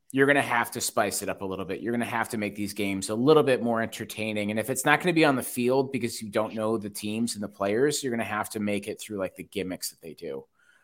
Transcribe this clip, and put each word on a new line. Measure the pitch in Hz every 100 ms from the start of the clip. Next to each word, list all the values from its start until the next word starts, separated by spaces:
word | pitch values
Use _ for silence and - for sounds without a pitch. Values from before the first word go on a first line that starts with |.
| _
you're | 135 135
gonna | 143
have | 120 120 113
to | 120
spice | - - 104 -
it | 95
up | 92
a | 98
little | 92 92
bit. | 95
You're | 101
gonna | 120
have | 107 117 110
to | 113
make | 104 104
these | 101
games | - 101 95 95
a | 107
little | 131 151
bit | 147 123
more | 117 113
entertaining. | 110 - 107 - 110 107 104
And | 107
if | 107
it's | 127
not | - 147
gonna | 170
be | 165
on | 156 131
the |
field | 113 - 120 131 131
because | 131 113 -
you | 107
don't | 110 107 110
know | 107 110
the | 101
teams | 101 107 110 117 104
and |
the | 104
players, | - 101 107 143 147
you're | 135
gonna | 117
have | 104 107 104
to | 110
make | 104 101 104
it | 98
through, | - 104
like, | 92 -
the |
gimmicks | 85 101 92 85 -
that | -
they | 85 73
do. | 82 67 67 _ _ _